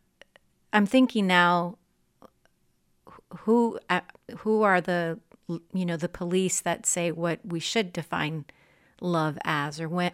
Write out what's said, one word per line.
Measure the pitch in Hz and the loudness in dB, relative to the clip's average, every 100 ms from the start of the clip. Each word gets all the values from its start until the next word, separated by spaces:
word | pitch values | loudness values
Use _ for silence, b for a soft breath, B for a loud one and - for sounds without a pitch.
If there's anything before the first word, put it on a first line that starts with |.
| _ - - _ _ _ _ | _ -20 -20 _ _ _ _
I'm | 214 202 | 2 4
thinking | 262 254 220 190 | 4 4 2 2
now, | 180 175 175 175 202 _ _ _ _ - _ _ _ _ _ _ _ - - - 180 | 4 6 4 0 -8 _ _ _ _ -20 _ _ _ _ _ _ _ -20 -20 -20 -6
who, | - 233 233 - - | 2 4 4 -2 -4
uh, | 180 - - - - | -4 -4 -14 -18 -8
who | 214 220 | -2 2
are | 214 180 | 4 2
the, | 175 175 165 165 - _ - 165 - | 2 -2 -2 -6 -12 _ -10 -10 -6
you | 185 175 | -4 -2
know, | 165 | -2
the | 175 | -6
police | - 175 185 185 - | -6 -2 0 0 -2
that | 175 170 - | -4 -4 -4
say | - 170 | -2 -2
what | 165 170 160 | -2 -4 -4
we | - 170 | -6 -6
should | - 226 180 | -4 -2 -4
define | 175 151 170 151 160 151 b b b b b | -6 -6 -4 -4 -6 -10 b b b b b
love | 180 170 156 143 | -4 0 -2 -4
as, | - 151 143 147 | -4 -2 -2 -6
or | 160 | -6
when, | 175 180 | -2 -2